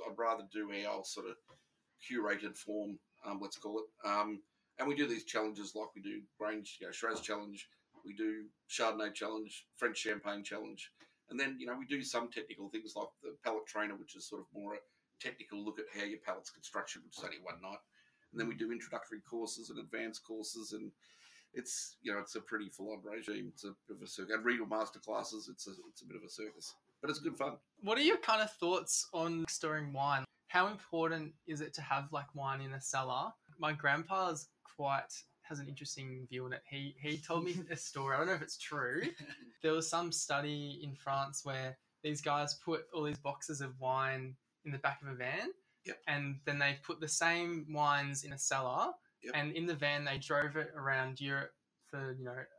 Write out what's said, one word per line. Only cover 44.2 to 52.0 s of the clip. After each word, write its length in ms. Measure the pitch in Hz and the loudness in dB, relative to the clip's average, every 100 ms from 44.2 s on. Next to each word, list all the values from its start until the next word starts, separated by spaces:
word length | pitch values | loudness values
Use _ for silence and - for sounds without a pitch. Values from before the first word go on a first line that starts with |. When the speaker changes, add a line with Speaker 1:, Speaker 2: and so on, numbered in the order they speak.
| 131 131 _ _ | -2 -8 _ _
Speaker 2:
in 60 | 151 | -6
the 80 | 139 | 0
back 240 | 139 131 | 0 0
of 60 | 139 | -4
a 60 | |
van, 340 | 123 127 165 262 - _ _ | -4 -2 0 -2 -6 _ _
Speaker 1:
Yep. 140 | - - - | -10 -4 0
Speaker 2:
and 300 | 147 139 139 | 0 0 -2
then 160 | - 143 | 0 4
they 180 | 139 139 - | 4 2 -2
put 140 | 156 | -4
the 80 | 156 | 0
same 580 | - 170 170 170 170 151 | 4 6 6 2 0 -2
wines 500 | 151 147 143 139 139 | 4 6 6 4 0
in 100 | 143 | -4
a 60 | 139 | -2
cellar, 540 | - 135 127 135 247 349 _ _ | 2 4 4 4 2 0 _ _
Speaker 1:
Yep. 100 | 117 | 0
Speaker 2:
and 180 | 147 147 156 | 2 2 2
in 100 | 175 | 0
the 80 | |
van 300 | 151 147 147 | 4 4 4
they 120 | 143 139 | 2 0
drove 360 | 139 147 147 | 2 4 4
it 160 | 151 151 151 | 2 -2 0
around 440 | 135 135 131 131 | 2 4 2 0
Europe 300 | 139 139 143 - _ _ - | 0 0 -2 -8 _ _ -10
for, 220 | 143 | -4